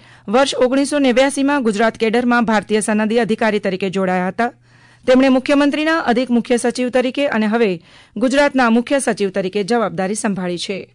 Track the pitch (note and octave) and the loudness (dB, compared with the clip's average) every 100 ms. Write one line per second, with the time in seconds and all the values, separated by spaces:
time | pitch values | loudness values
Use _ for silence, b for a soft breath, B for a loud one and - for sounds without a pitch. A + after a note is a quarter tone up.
0 | b b b A#3+ C#4 - B3+ C4+ C#4 D4 | b b b 0 2 0 0 0 0 2
1 | C4+ A#3 C4+ C#4 C#4 C#4+ A3+ G3+ A3+ - | 2 4 2 2 0 0 0 0 0 0
2 | - A#3 A#3+ A#3+ A3+ G#3+ F#3 G#3+ G#3 G#3+ | -2 0 2 2 2 0 0 -2 0 -2
3 | G#3+ A#3 A3 A3 A3 G#3 G3+ F#3 G3 F#3+ | 0 0 0 0 0 0 -2 -4 -4 -2
4 | F#3 F#3 F#3 F#3 A#3+ - b b b b | 0 0 -2 -2 -4 -6 b b b b
5 | - B3+ C4+ C4 C4 C#4+ C#4+ C#4+ D#4 D#4+ | 2 4 4 2 2 2 2 0 -2 0
6 | C4+ A#3 B3+ A#3+ - A#3+ A#3+ A#3+ B3 B3+ | 0 0 0 0 0 0 0 -2 -2 0
7 | B3+ C4+ C#4+ A3 G#3+ A3+ A3 E3+ b b | 0 -2 -2 0 0 0 0 -2 b b
8 | b G#3 A#3+ C#4 C#4+ C4 A#3 A3+ A#3 C#4 | b -4 0 2 2 2 2 2 2 0
9 | C4+ G3 G3 G3+ F#3 G#3 F#3+ A#3 G3 E3 | 0 -2 -2 -2 -4 -4 -2 0 -2 -4
10 | F#3+ G#3+ G#3+ F#3+ F3+ F3 - F#3+ - | -4 -2 -4 -2 -4 -6 -6 -10 -12